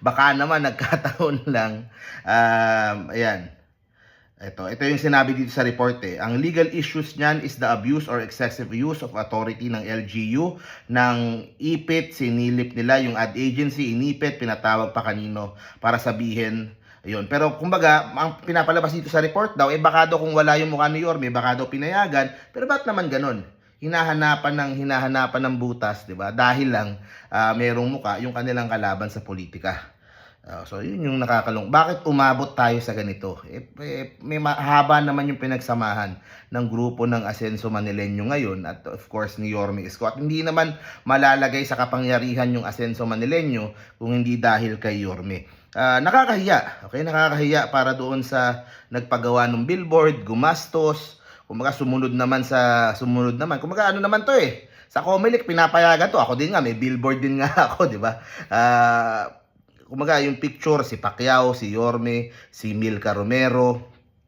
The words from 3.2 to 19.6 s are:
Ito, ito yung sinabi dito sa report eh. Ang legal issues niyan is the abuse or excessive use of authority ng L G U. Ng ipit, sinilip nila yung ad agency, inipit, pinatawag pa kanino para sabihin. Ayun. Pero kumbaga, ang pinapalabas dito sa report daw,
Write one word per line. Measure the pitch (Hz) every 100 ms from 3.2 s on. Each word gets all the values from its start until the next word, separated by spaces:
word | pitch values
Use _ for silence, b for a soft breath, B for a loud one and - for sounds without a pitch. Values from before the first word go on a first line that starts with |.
| 113 95 82 - _ _ _ b b b b _
Ito, | 98 - 92
ito | 117 143
yung | 143
sinabi | 147 139 131
dito | 131 123
sa | 131 123
report | 120 123 123 95
eh. | 90
Ang | 110 123
legal | 160 165 160
issues | 165 147 160 156 143
niyan | 151 156
is | 139 -
the | 123
abuse | 110 117 151 151
or | 120
excessive | 110 - 120 - 120
use | 113 147 -
of | - 107
authority | 107 110 110 110 120
ng | 110
L | 104 110 98
G | 110 110 131
U. | 175 180 B B B
Ng | 123 123 120 117 113 - -
ipit, | 156 160 160 165 156
sinilip | - 123 117 120 123 123 120
nila | 120 135
yung | 123 113
ad | 110
agency, | 107 131 127 143 135 127 120
inipit, | 143 139 147 135
pinatawag | 117 107 110 110 110
pa | 113
kanino | 113 104 107 107 104 B B B
para | 113 120
sabihin. | 120 110 117 110 110 113 110 - b b
Ayun. | 101 104 101
Pero | 143 151 -
kumbaga, | 170 185 160 151 -
ang | - 160 156 -
pinapalabas | 170 156 165 160
dito | 165 -
sa | 160 156
report | 190 214
daw, | 143